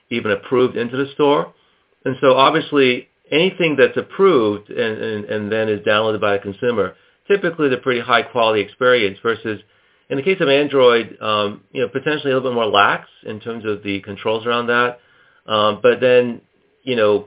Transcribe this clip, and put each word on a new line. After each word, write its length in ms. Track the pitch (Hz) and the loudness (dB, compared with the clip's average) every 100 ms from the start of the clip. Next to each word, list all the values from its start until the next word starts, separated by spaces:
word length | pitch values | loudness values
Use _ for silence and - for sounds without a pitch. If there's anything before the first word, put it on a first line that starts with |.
| _ | _
even 220 | 117 113 | -6 -2
approved 440 | 98 - 123 127 - | -4 -2 0 0 -2
into 200 | 120 131 | -6 -6
the 140 | 139 | -6
store. 400 | - 143 151 175 _ _ _ _ _ 135 | 0 2 2 -2 _ _ _ _ _ -8
And 120 | 127 | 0
so 140 | 135 127 | 4 4
obviously 720 | 139 156 - 147 131 123 - _ _ | 4 2 0 2 2 0 -8 _ _
anything 460 | 147 185 190 165 135 | 0 0 0 0 2
that's 200 | 120 123 | 2 0
approved 720 | 117 - 196 143 107 104 - | -6 0 2 4 2 -2 -8
and, 320 | 127 113 110 | -6 -6 -6
and, 240 | 110 107 104 | -6 -8 -6
and 260 | 107 104 | -6 -2
then 180 | 110 110 | -2 -2
is 100 | 104 | -2
downloaded 420 | 107 107 110 107 | 0 0 0 0
by 140 | 104 101 | 0 -2
a 40 | |
consumer, 560 | 101 95 123 110 92 - _ _ - | -4 -4 -2 -2 -4 -6 _ _ -2
typically 420 | 202 180 165 143 | 0 0 -2 0
they're 100 | 123 | 0
pretty 220 | 131 120 | -2 -4
high 200 | 117 117 | 0 0
quality 400 | 113 123 113 110 | 0 0 2 0
experience 560 | 98 - 127 123 98 95 | -2 0 2 2 0 -2
versus 380 | 113 110 113 104 - _ _ _ - | -4 -4 -6 -10 -14 _ _ _ -8
in 80 | 135 | -4
the 60 | |
case 180 | 160 185 | -2 0
of 80 | 151 | 2
Android, 680 | 139 147 139 123 117 104 - | 2 2 4 4 4 0 -6
um, 400 | 110 107 101 107 _ | -2 -2 -2 -6 _
you 100 | 135 | -6
know, 60 | 120 | -6
potentially 440 | 135 151 151 139 | -4 -6 -4 -2
a 40 | 131 | -2
little 160 | 127 | -2
bit 20 | |
more 140 | 120 110 | -2 0
lax 400 | 101 107 170 - _ 113 | 2 2 0 -8 _ -14
in 140 | 107 | -12
terms 260 | 117 117 107 | -12 -8 -6
of 160 | 101 | -6
the 200 | 104 98 | -6 -8
controls 440 | 107 98 113 110 117 | -8 -8 -4 -4 -2
around 220 | 120 120 | -2 0
that. 320 | 120 123 - _ _ _ _ - | 0 0 -4 _ _ _ _ -4
Um, 320 | 107 107 104 | 0 0 2
but 180 | 123 107 | 2 4
then, 420 | 127 123 120 113 _ _ _ _ | 4 4 2 -4 _ _ _ _
you 120 | 131 117 | -6 0
know, 260 | 104 101 | 2 2